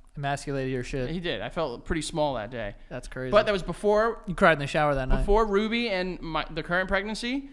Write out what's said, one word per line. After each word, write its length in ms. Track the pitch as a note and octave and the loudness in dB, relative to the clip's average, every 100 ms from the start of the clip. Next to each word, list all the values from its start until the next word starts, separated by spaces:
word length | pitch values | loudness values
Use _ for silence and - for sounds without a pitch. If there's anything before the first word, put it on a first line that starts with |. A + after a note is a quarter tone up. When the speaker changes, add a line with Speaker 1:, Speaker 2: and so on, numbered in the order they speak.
| - - | -16 -6
Speaker 1:
Emasculated 540 | C#3+ C#3+ - C#3 C3 | -4 -4 -4 -4 -2
your 100 | B2+ | -4
shit. 260 | A#2+ C#3 B2+ | -4 -4 -4
Speaker 2:
He 100 | E3+ | -4
did. 200 | E3+ A2+ | -4 -4
I 80 | A#2 | -4
felt 360 | F3+ D#3 A#2+ - | -4 -4 -6 -4
pretty 160 | E3+ | -4
small 320 | - D#3+ D3 B2 | -2 -2 -2 -2
that 140 | G#2+ | -6
day. 240 | B2 G#2 - - | -6 -8 -10 -12
Speaker 1:
That's 180 | C3 - | -12 -10
crazy. 240 | B2+ C3 | -8 2
Speaker 2:
But 140 | G#3 A3 | 4 4
that 60 | |
was 80 | G3+ | 0
before 600 | D#3+ E3 G#3 G#3 A3+ A3 - | -4 -2 2 2 2 -2 -8
Speaker 1:
You 80 | E3 | 4
cried 180 | F#3 | 6
in 60 | D3+ | 6
the 80 | C#3+ | 2
shower 280 | D#3+ D3 C#3 | 2 2 2
that 120 | C3 | 2
night. 120 | C3 | 2
Speaker 2:
before 260 | C3+ G#3 A3 | 6 4 4
Ruby 420 | G3 G#3+ A#3 A#3+ | 2 2 0 0
and 300 | F#3 F3+ E3 | -2 -2 -4
my, 240 | E3 D#3+ - | -4 -4 -4
the 140 | D#3+ | -6
current 260 | D#3 F3 F#3+ | -2 -2 0
pregnancy. 600 | G3 G#3 G#3 A#3+ C4+ C4+ | -2 -2 -4 -4 -4 -6